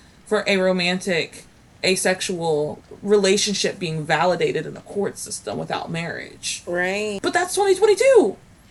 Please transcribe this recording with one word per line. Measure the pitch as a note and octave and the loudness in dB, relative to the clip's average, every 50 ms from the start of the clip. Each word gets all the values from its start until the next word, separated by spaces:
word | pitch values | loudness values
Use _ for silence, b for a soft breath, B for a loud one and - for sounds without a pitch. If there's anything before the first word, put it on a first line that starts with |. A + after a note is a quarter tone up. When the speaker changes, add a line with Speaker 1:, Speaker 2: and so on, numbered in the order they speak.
| b b b b _ | b b b b _
Speaker 1:
for | - G#3+ G3+ G#3 G#3 | -2 -2 0 2 2
a | G3+ | 2
romantic, | F#3+ F#3 F#3 F#3 F#3 F3 F3 F#3 F#3 - G3+ F3 D#3+ - - - - - - - - _ _ _ - - | 2 2 2 2 2 0 0 -2 -2 -2 -2 -2 -2 -2 -4 -8 -18 -20 -20 -20 -20 _ _ _ -4 0
asexual | F3+ F#3+ F#3 - F#3+ F#3 F#3 - - F#3 E3 E3 E3 D#3 D3 D3+ D3 - - - - - - | 0 0 2 2 0 0 0 -2 -6 -6 -4 -2 0 0 0 -2 -4 -6 -10 -16 -20 -18 -10
relationship | - G3+ G#3 G#3+ F#3+ F#3+ G3+ G3+ - G#3 G3 - - F3+ - - | 0 2 4 4 6 4 4 2 2 0 -2 -2 -2 -2 -2 -4
being | F3+ D#3+ D#3+ D#3+ D3 | -6 -6 -4 -6 -2
validated | C#3+ D#3+ D3+ E3+ F#3 G3+ F3 D#3+ - - D#3+ D3+ | -2 0 2 2 2 2 2 0 0 0 -2 -4
in | - D3 | -6 -12
a | - | -14
court | - - - G3+ G3 C3+ - | -16 -8 -6 -4 -4 -4 -6
system | - - - - - - G#2 G2+ - | -8 -12 -10 -12 -10 -10 -8 -8 -8
without | E3 D#3+ D#3+ - - - | -6 -6 -6 -6 -6 -6
marriage. | E3 E3 E3+ D#3+ - B1+ C2 - - - - - - - - | -6 -6 -6 -6 -8 -10 -12 -14 -16 -10 -8 -8 -8 -8 -6
Speaker 2:
Right. | F#3 F3 F3 F3+ F#3 G3 G#3 G#3+ G#3+ G3+ G3 | -4 -2 -2 -2 -2 -2 -4 -4 -4 -6 -4
Speaker 1:
But | - F4 - | -6 -4 -4
that's | F4 F4+ F4+ - | -4 -6 -4 -2
twenty | F#4 G#4 G4 F#4 | 0 2 2 4
twenty-two! | F#4 G4+ A4 G4 F#4 A#4+ C5+ C5+ A4 C#4 G3 - - - - - _ _ - | 4 6 4 4 6 6 6 8 8 6 6 0 -6 -16 -20 -20 _ _ -20